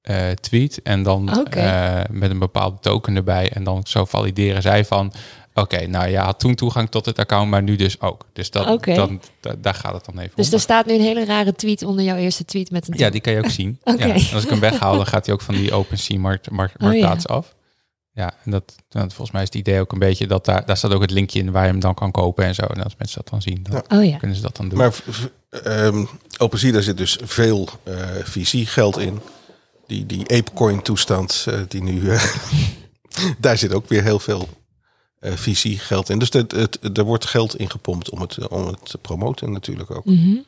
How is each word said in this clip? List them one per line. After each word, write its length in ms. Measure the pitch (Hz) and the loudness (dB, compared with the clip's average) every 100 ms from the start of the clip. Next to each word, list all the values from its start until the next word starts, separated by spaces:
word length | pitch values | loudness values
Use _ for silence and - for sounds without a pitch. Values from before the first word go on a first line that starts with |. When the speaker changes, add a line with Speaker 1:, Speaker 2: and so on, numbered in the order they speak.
Speaker 1:
eh, 300 | - 98 92 | -2 -2 0
tweet. 520 | 90 - 113 139 - | -4 0 2 2 -2
En 200 | - 101 | -2 0
dan, 360 | 98 95 98 208 | 2 2 2 0
Speaker 2:
Oké. 200 | 277 - | 0 0
Speaker 1:
eh, 400 | 95 95 90 90 95 | 2 2 2 0 -2
met 200 | 104 98 | 0 0
een 80 | 95 | 2
bepaald 440 | 95 - 98 95 | 0 0 -2 -2
token 340 | - 104 107 98 | -2 -2 0 0
erbij. 340 | 95 92 92 | 2 0 0
En 140 | - | -2
dan 160 | 95 95 95 | -2 -2 0
zo 180 | 110 | 0
valideren 580 | 98 101 101 95 101 95 | 0 0 -2 0 0 2
zij 220 | 95 101 | 2 4
van: 280 | 104 98 98 98 - - - | 4 0 -2 -6 -18 -20 -6
"Oké, 320 | - 101 87 87 | -2 0 -2 -2
nou, 220 | 90 90 | -2 0
je 80 | 95 | 0
had 200 | 95 98 | 0 0
toen 160 | 123 | 0
toegang 360 | 123 120 120 110 | 0 0 0 -2
tot 160 | 113 110 | -2 -4
het 120 | 113 | -2
account, 320 | 104 104 104 | 0 2 2
maar 120 | 101 | 2
nu 140 | 98 104 | 2 2
dus 240 | 98 - | 0 0
ook." 260 | 98 87 - | -6 -6 -14
Dus 180 | - 92 | -12 -6
dat, 160 | - - | -2 0
Speaker 2:
Oké. 260 | 226 208 | 0 2
Speaker 1:
dan, 260 | 175 98 95 - _ | 2 2 -2 -12 _
da-, 140 | - 107 | -12 -4
daar 140 | 101 | -4
gaat 200 | 95 101 | -4 -4
het 100 | 92 | -6
dan 140 | - 90 | -10 -12
even 140 | 95 - | -12 -2
Speaker 2:
Dus 100 | 196 | 2
Speaker 1:
om. 40 | |
Speaker 2:
er 80 | 220 | 2
staat 260 | - 226 226 | 2 2 4
nu 80 | |
een 60 | 226 | 4
hele 240 | 214 226 | 4 2
rare 280 | 214 208 202 | 0 0 0
tweet 280 | 196 214 208 | 0 -2 -2
onder 220 | 208 196 | 0 0
jouw 120 | 190 185 | 0 0
eerste 280 | 180 180 | -2 -2
tweet 260 | 170 202 185 | -4 -6 -4
met 180 | 175 165 | -4 -4
een 40 | |
Speaker 1:
Ja, 60 | 170 | 0
Speaker 2:
token. 140 | 117 | 0
Speaker 1:
die 80 | 101 | 2
kan 120 | 110 | 0
je 60 | 110 | 0
ook 120 | 110 | 0
zien. 280 | - 95 123 | -2 -4 -4
Speaker 2:
<laughs> 40 | |
Oké. 200 | - 240 - | 0 2 4
Speaker 1:
Ja, 80 | |
en 120 | 190 - | 4 4
als 100 | 110 | 2
ik 60 | 107 | 0
hem 100 | 107 | 2
weghaal, 360 | 107 104 101 98 | 2 2 2 2
dan 100 | 98 | 2
gaat 200 | 107 - | 0 0
hij 80 | |
ook 60 | 101 | -4
van 140 | - | 0
die 180 | 98 98 | 0 2
OpenSea 460 | 101 98 101 - 101 | 0 0 -4 -4 -2
markt, 320 | 95 98 - | 0 -2 -4
markt, 240 | 101 95 | -2 -2
Speaker 2:
Oh, 60 | - | 0
ja. 60 | 202 | 2
Speaker 1:
marktplaats 380 | 226 208 170 170 | 4 4 2 0
af. 260 | 123 170 _ _ _ _ _ _ | -4 -4 _ _ _ _ _ _
Ja, 180 | - 92 - | -6 -6 -6
en 60 | - | -2
dat, 240 | 101 - - _ | -2 -4 -18 _
nou, 160 | 110 98 | -4 -4
volgens 220 | - - | -4 -6
mij 120 | 95 | -4
is 60 | 95 | -2
het 80 | 113 | -2
idee 240 | 101 98 | 0 2
ook 120 | 95 | 2
een 60 | 98 | 2
beetje 280 | 95 95 98 | 2 2 2
dat 180 | 95 | 0
daar, 220 | - 95 - | 2 0 2
daar 100 | 95 | 0
staat 160 | 107 | 2
ook 80 | 98 | 2
het 100 | 98 | 2
linkje 280 | 95 98 101 | 2 0 0
in 120 | 95 | 0
waar 120 | 95 | 2
je 60 | 95 | 2
hem 100 | 95 | 4
dan 140 | 92 | 2
kan 160 | 95 101 | 0 0
kopen 340 | 92 90 87 | 0 0 2
en 100 | 92 | 0
zo. 80 | 92 | 0
En 200 | - - | -4 -4
als 100 | 98 - | -6 -6
mensen 180 | - - | -10 -10
dat 80 | - | -6
dan 120 | 107 | -4
zien, 200 | 95 92 | -4 -6
dan 200 | 92 110 - | -4 -6 2
Speaker 3:
Ja. 100 | 202 | 4
Speaker 2:
Oh, 60 | |
ja. 120 | 202 147 | 6 2
Speaker 1:
kunnen 200 | 107 95 | -2 -2
ze 60 | |
dat 140 | 107 - | -4 -6
dan 120 | 98 | -4
doen. 100 | 92 | 4
Speaker 3:
Maar 140 | 123 | 2
v-, 80 | 107 - | 2 -8
v-, 160 | 107 120 _ _ 123 | -8 -10 _ _ -10
ehm, 400 | - 107 107 104 104 - _ - | -4 2 2 2 -2 -8 _ 0
OpenSea, 340 | 117 113 127 | 0 2 2
daar 100 | 110 | 4
zit 140 | 101 92 | 2 -2
dus 220 | 92 - | -2 -2
veel, 440 | 117 - 113 107 90 - | -4 2 4 2 -2 -10
eh, 120 | - 92 92 92 | -12 -8 -6 -6
V 200 | 95 - 90 | -6 -4 0
C-geld 480 | 127 110 - 107 95 | 0 0 4 4 4
in. 220 | 95 98 - - - - _ _ _ | -4 -6 -12 -20 -20 -20 _ _ _
Die, 200 | 104 101 | -8 -6
die 160 | 92 | -6
Apecoin-toestand, 1200 | 101 120 110 - 113 101 - 104 - 98 92 - - | 0 2 0 0 2 2 -2 -2 0 0 0 -2 -2
eh, 120 | 104 95 | -4 -6
die 140 | 98 | -6
nu, 280 | 92 92 95 | -2 -2 2
eh, 140 | 113 107 - - 147 107 - | 2 2 -2 -2 0 0 -2
<laughs> 560 | - _ _ - 185 139 | -18 _ _ -4 -4 0
daar 180 | 131 113 | 2 2
zit 140 | 101 | 0
ook 140 | 95 - | -2 0
weer 140 | 110 | 2
heel 160 | 101 104 | 2 0
veel, 300 | - 101 90 82 _ _ _ _ _ _ | 0 -4 -4 -12 _ _ _ _ _ _
eh, 140 | 101 | -8
V 200 | 87 - 101 | -6 -2 0
C-geld 460 | 110 101 - 98 92 | -2 -4 -2 -2 0
in. 80 | 101 | 0
Dus 100 | 120 | 2
het, 200 | 143 113 | 2 0
het, 460 | - 110 - 110 101 | 0 -2 -2 -6 -2
er 60 | |
wordt 220 | 104 113 - | 0 0 0
geld 300 | 127 113 - | 0 0 -2
in 140 | 95 | -8
gepompt 400 | - - 87 - | -8 -6 -6 -6
om 100 | - | -10
het, 160 | 92 - | -10 -8
eh, 80 | 92 | -8
om 180 | 90 92 | -6 -6
het 180 | 92 - | -8 -12
te 80 | - | -16
promoten 540 | - 85 107 135 110 | -10 -4 -4 -4 -6
natuurlijk 380 | 101 - - - | -8 -8 -12 -10
ook. 140 | 85 | -8
Speaker 2:
Mhm. 300 | 196 185 170 220 | 4 6 6 2